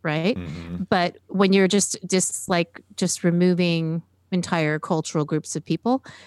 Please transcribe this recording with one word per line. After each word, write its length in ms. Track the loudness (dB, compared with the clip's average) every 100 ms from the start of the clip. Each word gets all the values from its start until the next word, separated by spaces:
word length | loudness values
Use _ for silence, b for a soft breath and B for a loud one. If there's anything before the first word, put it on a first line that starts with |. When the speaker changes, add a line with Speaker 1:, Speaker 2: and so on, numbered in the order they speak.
Speaker 1:
right? 320 | -4 -2 0 -2
Speaker 2:
Mm-hmm. 480 | -6 -10 -8 -8 -2
Speaker 1:
But 280 | 0 0 -4 -6
when 260 | 2 4
you're 140 | 6 6
just, 300 | 4 0 -4 -2
just, 400 | -2 0 -4 -2
like, 320 | -2 -2 -8 -18 -4
just 280 | -4 0
removing 800 | 0 4 4 4 2 0 -2 -4 -8 _ _
entire 480 | -4 -2 0 0 -2
cultural 460 | -2 -2 -2 -2 -2
groups 300 | -4 -4 -8
of 80 |
people, 400 | -4 -4 0 -2 B B